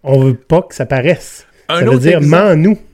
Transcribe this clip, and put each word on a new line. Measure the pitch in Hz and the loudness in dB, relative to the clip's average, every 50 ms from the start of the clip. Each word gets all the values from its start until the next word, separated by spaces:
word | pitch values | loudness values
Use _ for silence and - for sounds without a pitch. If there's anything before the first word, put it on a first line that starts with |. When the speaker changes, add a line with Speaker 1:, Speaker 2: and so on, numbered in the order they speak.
| - | -2
Speaker 1:
On | 139 139 135 | 0 0 0
veut | 131 135 127 | 2 0 -2
pas | - _ _ 165 175 | -4 _ _ -2 -2
que | 180 - - | -2 -4 -10
ça | - - | -10 -6
paraisse. | - 143 131 123 160 175 - - - - - - _ _ _ _ - | -6 -4 -2 0 -2 -2 -2 -4 -20 -20 -20 -20 _ _ _ _ -6
Speaker 2:
Un | 156 170 | -4 -2
Speaker 1:
Ça | 151 | 0
veut | 113 | 0
Speaker 2:
autre | 131 127 | 0 2
Speaker 1:
dire, | 127 160 175 165 | 2 0 0 2
Speaker 2:
exemple. | 143 147 160 175 202 | 2 2 2 2 2
Speaker 1:
mens-nous. | 311 175 151 160 202 214 - - - | 2 2 2 2 0 0 -2 -6 -20